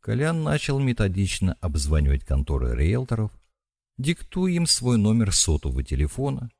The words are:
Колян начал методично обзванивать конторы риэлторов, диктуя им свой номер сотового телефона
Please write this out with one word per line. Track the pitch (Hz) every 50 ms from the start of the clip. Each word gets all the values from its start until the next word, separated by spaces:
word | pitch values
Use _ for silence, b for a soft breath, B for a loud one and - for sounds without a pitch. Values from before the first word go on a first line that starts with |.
| _
Колян | - 113 123 147 160 165 165 156
начал | 151 151 147 - - - 139
методично | 139 131 120 - 110 98 87 98 98 92 - - 95 92 - _
обзванивать | - 85 73 76 71 69 78 76 73 69 69 65 -
конторы | - 67 69 67 - 71 65 62 60 58
риэлторов, | 60 76 82 104 123 131 - 117 113 107 107 - - _ _ _ _ _ _ _ _ _ _ _
диктуя | - 127 151 170 - - - - 185 185 185
им | 175 170 170
свой | 156 - - 120 123 123
номер | 113 101 107 110 117 113 95
сотового | - - - - 78 71 - 69 64 65
телефона | 64 - - 67 73 73 - - 135 139 135 123 127 117 _